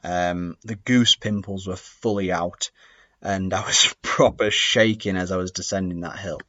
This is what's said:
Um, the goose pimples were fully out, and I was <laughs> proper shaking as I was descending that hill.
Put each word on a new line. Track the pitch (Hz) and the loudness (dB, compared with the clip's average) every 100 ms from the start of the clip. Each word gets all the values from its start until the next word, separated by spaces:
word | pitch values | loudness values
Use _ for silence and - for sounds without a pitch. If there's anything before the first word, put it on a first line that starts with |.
Um, | - 90 87 87 87 - | -4 -2 -2 -2 -6 -10
the | 110 | -12
goose | 107 - 123 113 - | -10 2 4 6 2
pimples | 107 104 98 98 92 | 2 -4 -4 -8 -8
were | 90 | -10
fully | - _ 113 101 92 | -12 _ -2 0 0
out, | 87 87 - - _ - _ _ _ | 0 -2 -6 -12 _ -20 _ _ _
and | - 98 95 | -4 -2 -2
I | 92 | -2
was | - - - - | 0 4 4 0
<laughs> | |
proper | - - 139 - 107 | -6 4 4 4 0
shaking | - - 120 110 110 101 92 | 2 2 4 4 2 -2 -2
as | 90 | -2
I | 92 | -2
was | 90 | -4
descending | - - 98 92 87 | -6 -4 -2 -2 -4
that | 85 - | -8 -10
hill. | 95 73 | -8 -10